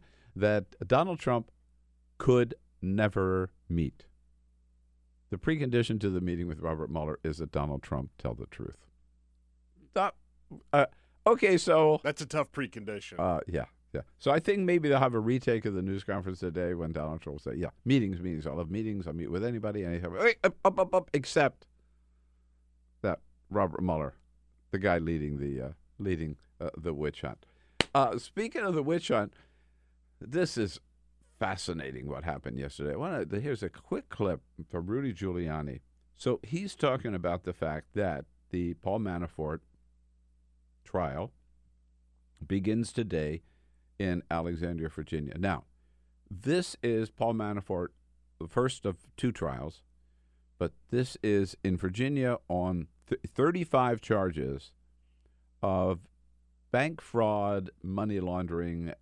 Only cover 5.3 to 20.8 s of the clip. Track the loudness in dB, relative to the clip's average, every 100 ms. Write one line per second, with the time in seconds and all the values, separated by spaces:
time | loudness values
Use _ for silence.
5.3 | -4 0 2 4 4 4 4 2 2 0
6.3 | 0 -2 -2 -2 -2 -2 -2 -2 -2 -4
7.3 | -4 -2 -2 0 -2 -2 -4 -4 -6 -8
8.3 | -6 -10 -10 -12 -12 _ _ _ _ _
9.3 | _ _ _ _ _ -6 -2 -2 -2 -18
10.3 | _ -20 -20 2 4 4 2 _ _ 4
11.3 | 6 6 6 6 8 8 6 2 -4 -2
12.3 | -2 -2 -2 -6 -6 -8 -8 -8 -2 0
13.3 | 0 0 -4 -4 _ _ -10 -10 -4 2
14.3 | 2 4 2 4 4 4 4 4 2 2
15.3 | 2 2 2 0 -2 -2 -2 -2 -4 -4
16.3 | -4 -4 -2 -2 -2 -4 -4 -4 -6 -8
17.3 | -10 -6 -4 -6 -4 2 2 2 -2 -4
18.3 | -6 -6 -6 -4 -4 -4 -6 -6 -6 -4
19.3 | -4 -4 -4 -4 -4 -4 -4 -4 0 0
20.3 | 4 2 2 0 2